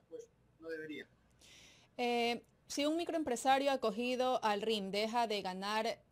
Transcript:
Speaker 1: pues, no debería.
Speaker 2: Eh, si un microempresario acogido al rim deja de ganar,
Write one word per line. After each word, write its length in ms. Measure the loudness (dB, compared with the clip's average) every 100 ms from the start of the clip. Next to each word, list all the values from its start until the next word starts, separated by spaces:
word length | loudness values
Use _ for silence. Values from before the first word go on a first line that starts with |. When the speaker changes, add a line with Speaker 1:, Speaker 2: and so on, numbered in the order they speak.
| -12
Speaker 1:
pues, 180 | -16 -16 _ _ -18
no 80 | -10
debería. 400 | -10 -8 -10 -12 _ _ _ -20 -20 -20 -20 -14 -4
Speaker 2:
Eh, 460 | 0 2 0 -2 -8 _ -8
si 180 | -2 0
un 120 | 0
microempresario 760 | -2 -2 -2 0 4 4 4
acogido 720 | 2 0 0 0 0 2 2
al 180 | 2 0
rim 300 | 0 0 0
deja 340 | -2 0 0 0
de 160 | 0
ganar, 560 | -4 -4 -2 0 0 -4 _